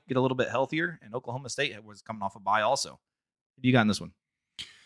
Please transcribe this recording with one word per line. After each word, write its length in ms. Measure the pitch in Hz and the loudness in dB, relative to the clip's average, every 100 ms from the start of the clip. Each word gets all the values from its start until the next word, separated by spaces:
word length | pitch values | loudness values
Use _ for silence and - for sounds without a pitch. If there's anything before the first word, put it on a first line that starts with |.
| - | 0
get 100 | 127 | 2
a 40 | |
little 160 | 131 131 | 2 2
bit 120 | 113 | 0
healthier, 500 | 117 135 156 175 165 | 0 -2 -2 -6 -8
and 140 | 113 120 | -12 -12
Oklahoma 340 | 120 127 131 | -8 -10 -8
State 340 | - 143 107 | -6 -6 -6
was 200 | 107 101 | -18 -18
coming 180 | - 110 | -14 -8
off 140 | 98 110 | -8 -6
a 40 | |
bye 220 | 98 107 | 0 2
also. 380 | 107 135 87 62 _ _ _ _ _ _ | 4 2 -2 -10 _ _ _ _ _ _
Who 80 | |
do 40 | 127 | 4
you 60 | |
got 80 | 127 | 6
in 60 | 107 | 6
this 120 | 95 | 2
one? 120 | 85 - _ _ _ - - - | -4 -18 _ _ _ -16 -16 -18